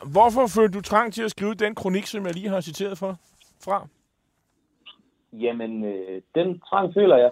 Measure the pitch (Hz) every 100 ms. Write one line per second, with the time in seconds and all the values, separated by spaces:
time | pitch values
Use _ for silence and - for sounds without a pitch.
0 | 139 156 233 226 247 190 220 196 - 214
1 | 233 202 226 - 202 214 214 220 190 185
2 | 208 220 190 170 202 190 165 151 196 196
3 | 196 180 _ _ _ _ - 196 - _
4 | _ _ _ _ _ _ _ _ - -
5 | _ _ _ 113 117 117 113 110 104 98
6 | 92 95 - 160 180 175 - 196 185 185
7 | 202 135 123